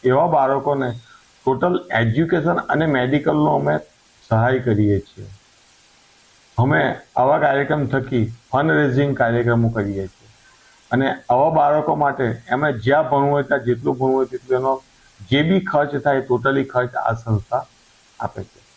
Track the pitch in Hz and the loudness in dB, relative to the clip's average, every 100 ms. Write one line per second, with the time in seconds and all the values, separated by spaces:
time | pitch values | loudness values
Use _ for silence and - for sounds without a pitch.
0 | 127 131 170 156 135 135 143 139 127 117 | 2 2 2 2 2 0 0 -2 -2 -6
1 | - - - - - 131 175 175 - 113 | -16 -20 -20 -6 -2 0 0 -2 -2 -2
2 | 113 120 165 175 156 170 - 143 160 135 | 0 0 0 0 0 -2 -2 0 0 0
3 | 123 147 151 151 151 143 143 156 - _ | 0 0 0 0 2 0 0 -2 -6 _
4 | _ _ - 110 120 131 127 104 104 98 | _ _ -2 0 2 0 0 2 2 0
5 | - - 101 98 _ _ _ _ _ _ | -4 -20 -20 -20 _ _ _ _ _ _
6 | _ _ _ _ _ - 131 156 135 - | _ _ _ _ _ -2 0 2 0 -4
7 | - - 131 156 147 135 143 151 131 139 | -6 0 2 2 2 0 0 -2 0 -2
8 | 120 127 107 - _ 127 156 156 143 127 | -2 -2 -2 -4 _ -2 2 2 2 2
9 | 143 135 120 117 117 117 113 113 101 98 | 0 0 0 2 2 2 2 0 -4 -4
10 | 95 _ - - - - - - _ 123 | -8 _ -20 -20 -20 -20 -20 -20 _ -2
11 | 135 - - 120 156 156 147 151 151 151 | -2 -4 0 2 2 2 2 2 0 0
12 | 143 135 123 117 - 123 151 120 107 143 | 0 0 -4 -4 -4 -2 -2 -2 0 2
13 | 139 139 139 143 143 143 120 120 143 127 | 2 0 2 0 0 -2 0 -2 -2 -2
14 | 131 131 127 127 127 127 135 135 - _ | 0 0 -2 -6 -2 -2 0 -4 -8 _
15 | - _ 101 139 156 190 185 151 143 143 | -20 _ -2 0 2 0 2 0 0 -2
16 | 143 135 131 123 127 135 135 123 123 - | 0 0 0 -2 0 -2 -2 -2 -2 -4
17 | 113 113 - 107 - 123 143 _ _ - | -4 -4 -2 -4 -2 -6 -6 _ _ -20
18 | _ _ - - - - _ | _ _ -10 -10 -14 -18 _